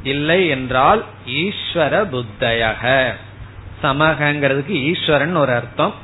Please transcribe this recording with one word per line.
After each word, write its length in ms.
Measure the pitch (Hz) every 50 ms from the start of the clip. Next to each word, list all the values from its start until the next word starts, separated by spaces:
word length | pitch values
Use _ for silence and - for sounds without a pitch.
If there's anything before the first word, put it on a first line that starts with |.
| -
இல்லை 360 | 135 139 143 147 156 165 190 190
என்றால் 540 | 160 143 131 131 127 127 127 135 156 202 226 - - - - - 123 127
ஈஸ்வர 580 | 143 170 208 202 - - - - 170 156 139 143 180 214
புத்தயக. 760 | 190 131 127 120 104 101 - 127 117 117 117 113 110 107 - 113 123 135 135 127 120 104 - - - - - - - - - - - -
சமகங்கிறதுக்கு 960 | - - 147 135 143 156 160 156 139 147 147 147 147 143 139 135 139 139 156 208 143 127
ஈஸ்வரன் 520 | 151 180 180 - 165 151 139 139 160 180
ஒரு 140 | 160 143 127 123
அர்த்தம். 400 | 120 117 - - - 151 202 208 -